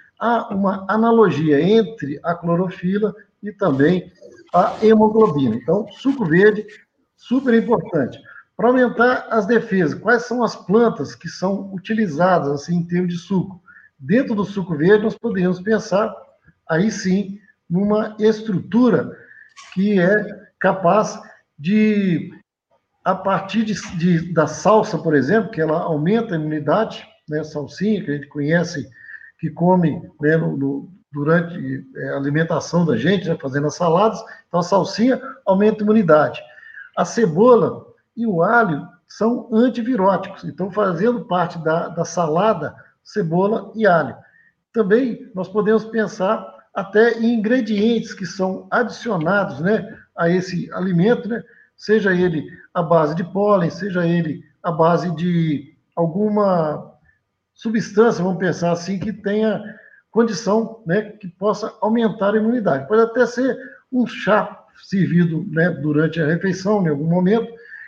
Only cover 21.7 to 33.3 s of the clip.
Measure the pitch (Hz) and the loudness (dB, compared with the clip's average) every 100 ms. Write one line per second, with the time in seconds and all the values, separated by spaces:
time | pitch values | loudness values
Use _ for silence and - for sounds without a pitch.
21.7 | 214 214 208 190 156 - - _ _ _ | 2 2 2 0 0 -4 -16 _ _ _
22.7 | _ _ _ 175 190 196 185 - 220 214 | _ _ _ -4 -2 -2 -2 -2 -4 -2
23.7 | 202 - 175 175 165 165 160 147 - 185 | -4 -8 -2 0 0 0 0 0 0 4
24.7 | 214 - 160 165 147 131 220 202 160 156 | 4 2 -4 0 2 2 0 0 -2 -2
25.7 | 160 - 147 156 226 226 165 151 156 143 | -2 -2 -2 0 0 -2 -4 -4 -4 0
26.7 | 185 220 - - _ - 151 151 147 135 | 0 0 -6 -20 _ -8 -8 -6 -10 -10
27.7 | - 202 208 143 143 139 147 143 170 165 | -4 -2 -2 -2 -8 -8 -6 0 0 -2
28.7 | 143 117 - - - - _ 156 147 175 | -6 -12 -16 -20 -20 -20 _ -8 0 2
29.7 | 185 160 123 - - 147 160 165 143 139 | 4 2 -2 -10 -4 0 0 0 -4 -4
30.7 | 139 - - _ 147 147 170 170 - 131 | -6 -10 -20 _ -6 0 2 0 -8 -10
31.7 | 131 - 151 139 139 143 151 165 156 - | -10 -12 -12 -8 -4 -2 0 0 -2 -2
32.7 | 170 165 113 151 196 160 | 0 2 0 0 0 -2